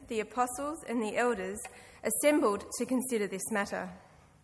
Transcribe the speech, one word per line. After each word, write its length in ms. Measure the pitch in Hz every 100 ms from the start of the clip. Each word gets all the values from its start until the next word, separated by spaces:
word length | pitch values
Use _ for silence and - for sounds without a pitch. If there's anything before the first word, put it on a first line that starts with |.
| -
the 120 | 226
apostles 640 | 208 254 254 269 285 320 -
and 160 | 233
the 140 | 214 208
elders 460 | 240 196 185 214 - - - -
assembled 640 | 226 214 294 302 233 202 - -
to 80 |
consider 420 | 240 254 - 226 190
this 240 | 190 -
matter. 380 | 214 202 185 185 180 - - - -